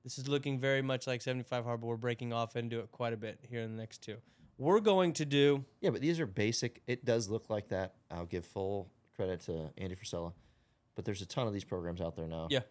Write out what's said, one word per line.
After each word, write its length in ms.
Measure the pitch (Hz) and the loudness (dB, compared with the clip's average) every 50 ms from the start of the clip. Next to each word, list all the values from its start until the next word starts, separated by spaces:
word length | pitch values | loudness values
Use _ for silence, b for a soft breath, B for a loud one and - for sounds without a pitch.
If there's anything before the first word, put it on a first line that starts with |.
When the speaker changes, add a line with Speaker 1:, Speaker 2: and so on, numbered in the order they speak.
| - | -14
Speaker 1:
This 140 | 127 - - | -12 -10 -8
is 100 | 131 139 | -2 0
looking 300 | 143 143 143 143 139 127 | 2 2 2 2 0 2
very 220 | 127 135 135 135 135 | 4 4 4 4 4
much 240 | 135 131 123 - | 2 0 0 0
like 160 | 131 127 117 - | -2 -2 -2 0
seventy-five 420 | 135 127 127 120 - 123 123 113 | 0 -2 -2 -2 -2 -2 -2 0
Hard, 160 | 120 120 117 | 0 -2 -2
but 60 | 117 117 | -2 -4
we're 80 | 117 | -4
breaking 360 | 113 117 120 117 113 123 120 117 | -2 0 0 0 0 -2 -2 0
off 220 | 117 117 113 - | 0 0 0 0
into 220 | 123 117 117 117 117 | -4 -4 -2 -4 -4
it 100 | 107 - - | -6 -6 -6
quite 200 | - 123 117 117 | -4 -4 -2 -2
a 40 | |
bit 240 | 107 107 110 - - - | -4 -6 -8 -8 -10 -12
here 180 | 127 120 117 113 | -8 -6 -6 -4
in 100 | 110 110 | -4 -6
the 60 | 110 | -8
next 220 | 113 110 - - - | -8 -10 -12 -14 -12
two. 160 | - 104 113 - b b b b b b | -12 -12 -12 -14 b b b b b b
We're 240 | - 127 156 190 226 | -2 4 6 6 6
going 320 | 208 214 196 190 185 175 160 | 8 8 6 8 6 4 4
to 100 | - 156 | 0 0
do 400 | 143 143 143 143 143 143 139 135 - _ _ | 4 6 8 8 8 6 4 2 -6 _ _
Speaker 2:
Yeah, 100 | - 185 | 0 0
but 100 | 117 92 | 0 2
these 200 | 127 160 170 165 | 2 0 0 0
are 60 | 160 | 0
basic. 560 | 104 92 110 104 110 113 - - 117 - - - | -2 0 2 2 2 2 0 -2 -4 -4 -6 -6
It 180 | - 123 - - | -4 -4 -2 2
does 240 | 120 113 117 113 98 | 2 2 2 2 0
look 220 | 107 113 - - | -2 -4 -4 -2
like 180 | 110 104 98 - | -2 -2 -2 -2
that. 260 | 98 92 95 95 - _ _ - | -2 -2 -2 -4 -6 _ _ -10
I'll 160 | - 85 87 | -8 -8 -6
give 200 | 87 - 90 82 | -4 -6 -6 -6
full 440 | - - 98 95 95 101 98 95 98 - _ _ _ _ | -6 -6 -4 -4 -2 -2 -4 -6 -8 -14 _ _ _ _
credit 240 | - 98 92 90 82 - | -4 -4 -4 -4 -4 -6
to 300 | - 85 80 80 76 - | -6 -6 -6 -6 -8 -8
Andy 200 | - 95 90 90 | -8 -8 -8 -8
Frisella. 360 | 92 - - - 87 85 85 85 b b b b b b b b b b b _ | -8 -10 -8 -6 -6 -6 -6 -8 b b b b b b b b b b b _
But 100 | - - | -8 -6
there's 180 | - 101 95 95 | -6 -6 -6 -6
a 40 | |
ton 200 | - - 143 123 110 | -8 -4 -4 -2 -2
of 40 | 101 | -2
these 120 | 101 92 | -4 -6
programs 360 | - 98 92 85 87 87 87 | -6 -6 -6 -4 -4 -4 -4
out 140 | 87 82 82 | -4 -6 -6
there 140 | 82 80 80 | -6 -8 -6
now. 180 | 82 82 82 82 | -6 -6 -4 -2
Speaker 1:
Yeah. 100 | 139 131 - b | 0 -2 -2 b